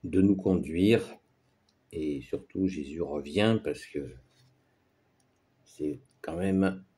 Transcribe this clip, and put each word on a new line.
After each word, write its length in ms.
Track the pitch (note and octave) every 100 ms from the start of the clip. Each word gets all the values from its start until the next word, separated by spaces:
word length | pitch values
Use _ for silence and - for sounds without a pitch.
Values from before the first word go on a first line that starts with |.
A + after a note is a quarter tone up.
| F#2
de 160 | F#2
nous 160 | G2 F#2+
conduire, 800 | G2+ F2+ - E2 G2+ A2+ - - _ _ _ _ _ _ _
et 300 | - D#2 C#2+
surtout 460 | C2 - - - F#2+
Jésus 340 | D#2 C#2 D#2
revient, 580 | E2+ D2 C#2+ G2+ G#2+ A2
parce 240 | D2+ D2 -
que 280 | D2 C#2 B1+ _ _ _ _ _ _ _ _ _ _ _ _ _ _ _
c'est 340 | - D2+ D2+ _ _
quand 160 | - E2+
même 480 | F#2+ F#2+ F#2+ F#2+ -